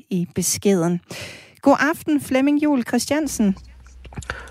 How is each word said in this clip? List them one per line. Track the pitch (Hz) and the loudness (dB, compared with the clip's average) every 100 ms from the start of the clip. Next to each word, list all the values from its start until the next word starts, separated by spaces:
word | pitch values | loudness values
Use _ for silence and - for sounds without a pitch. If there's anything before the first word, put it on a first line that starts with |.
| - | -4
i | 185 175 - | -4 -4 -4
beskeden. | 175 - 202 190 170 175 - - - - - _ | -4 0 2 2 2 -2 -6 -14 -14 -16 -20 _
God | 277 269 | 2 4
aften, | 285 349 - 294 | 2 0 0 -2
Flemming | - 262 277 294 | 0 0 2 2
Juhl | 302 269 | 2 0
Christiansen. | 226 240 - 294 277 - 202 190 - - - - - - - - - | 0 -2 0 -2 -2 0 0 0 -8 -20 -20 -20 -16 -14 -12 -12 -14